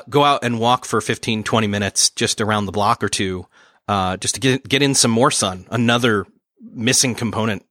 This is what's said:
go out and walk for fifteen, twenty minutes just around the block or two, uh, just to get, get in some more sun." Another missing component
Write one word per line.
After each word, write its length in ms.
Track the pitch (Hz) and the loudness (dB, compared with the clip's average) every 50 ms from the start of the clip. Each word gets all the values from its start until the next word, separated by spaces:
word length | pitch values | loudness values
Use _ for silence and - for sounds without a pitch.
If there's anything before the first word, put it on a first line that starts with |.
| - - | -2 0
go 140 | 110 143 143 | 2 2 4
out 200 | 147 143 - - | 4 2 2 0
and 160 | 120 120 113 | -2 -2 0
walk 260 | 113 120 123 123 - | 2 2 2 2 0
for 140 | - - 110 | -2 -4 -2
fifteen, 440 | - - 117 - - - 113 107 104 | -2 -2 -6 -4 -4 -4 -4 -4 -2
twenty 240 | - - 113 113 104 | 0 0 0 2 0
minutes 420 | 101 101 104 98 - - - - | 0 -2 -2 -2 0 0 0 0
just 320 | - - 117 110 - - | 0 -2 -2 -2 -2 -2
around 240 | 110 104 107 107 104 | -2 0 0 0 -2
the 60 | 95 | -2
block 320 | 92 107 101 107 117 - - | -2 0 2 2 2 0 0
or 40 | 98 | -4
two, 380 | - - 104 95 92 90 87 - _ _ _ _ _ _ _ - | -2 -2 -4 -4 -4 -8 -10 -14 _ _ _ _ _ _ _ -4
uh, 300 | 104 98 92 90 92 92 | -2 0 0 -2 -4 -4
just 160 | - - - | -4 -6 -6
to 80 | 104 | 0
get, 260 | - 135 127 139 - - | 0 0 0 0 0 -2
get 140 | 131 135 | 0 2
in 140 | 143 139 135 | 2 2 2
some 160 | - - 123 | 2 2 4
more 180 | 113 113 127 151 | 4 4 4 2
sun." 380 | 151 - - 98 92 92 92 - | 2 0 -2 -2 -4 -6 -10 -6
Another 560 | - 113 117 113 117 120 120 120 107 101 95 - _ _ _ _ _ _ | -2 0 2 2 2 4 2 2 2 0 -2 -4 _ _ _ _ _ _
missing 540 | 233 - - - 110 123 127 - - 131 110 | -20 -20 -12 -4 -2 0 2 2 0 0 -2
component 500 | - 120 110 104 117 107 113 101 95 - _ | -4 -4 -4 -4 -2 -2 -2 -4 -6 -10 _